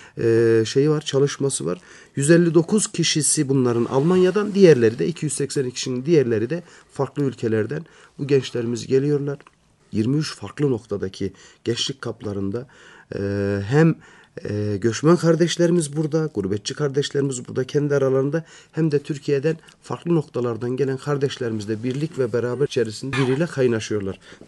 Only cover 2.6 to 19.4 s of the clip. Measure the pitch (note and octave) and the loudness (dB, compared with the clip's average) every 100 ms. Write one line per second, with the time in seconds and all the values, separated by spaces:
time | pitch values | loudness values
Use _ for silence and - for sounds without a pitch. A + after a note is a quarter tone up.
2.6 | D#3+ G#3+ - - D#3 D#3+ C#3 - C3+ C3+ | 4 0 0 -2 -2 0 0 0 0 2
3.6 | B2 A#2 A2+ C3 D#3+ F#3 F3+ F#3+ G#3 G3 | 2 0 0 2 4 4 4 2 0 6
4.6 | F3+ C3 A2 A#2+ D#3+ D#3 D3+ - C#3 D3+ | 8 8 6 2 -2 -4 -6 -4 -4 -4
5.6 | B2+ - C3+ B2+ C3+ D#3+ A#2+ A2 A#2+ E3+ | -4 -6 -6 -4 2 4 4 2 -2 -4
6.6 | - - _ - C3+ - C#3 A2+ A2+ A2 | -10 -20 _ -6 -4 -2 -4 -2 -2 -2
7.6 | G#2 D3+ E3 - - - C#3 C#3 B2+ B2 | -2 -6 -12 -20 -20 -10 0 0 0 -4
8.6 | A#2 A#2 - C3 C#3+ D3 C#3 C#3+ _ _ | -4 -6 0 0 2 0 -4 -8 _ _
9.6 | _ _ _ G2+ A2 C#3+ D3+ - G2+ - | _ _ _ -4 0 -2 -4 -8 -12 -4
10.6 | D3 A2+ - G2+ F#2+ - F#2+ - - _ | -2 -2 -4 -6 -6 -6 -10 -10 -20 _
11.6 | - A#2 - - A#2+ A2 G#2 G2 G2 A#2 | -6 -4 -6 -8 -10 -10 -8 -6 -6 -6
12.6 | C#3 - - - - - G2 G2+ G2+ G2+ | -10 -20 -20 -20 -12 -6 -4 -2 0 -2
13.6 | G2+ C#3+ E3 - - - _ - - G#2 | 2 4 4 2 -8 -20 _ -12 -8 -4
14.6 | G#2 G2+ A2+ A2 D3+ F3 E3 D#3+ E3+ - | -4 -2 -2 2 2 4 4 2 0 2
15.6 | E3+ F3 D3 D3 D#3 D#3+ D#3 - F#2+ G#2 | 2 2 0 -4 -2 -2 -2 -4 -4 -4
16.6 | - C3 D3 C3+ C#3 C#3 C#3 B2 A#2+ A2+ | -6 -4 -2 -2 -2 -2 -4 -4 -6 -6
17.6 | B2+ D3 D3 C#3+ C3+ C3 C#3 D#3+ D#3+ - | -2 -2 0 2 2 2 0 -4 -6 -16
18.6 | _ - D#3+ C#3+ - C#3+ - C#3 | _ -2 0 0 -2 -6 -2 0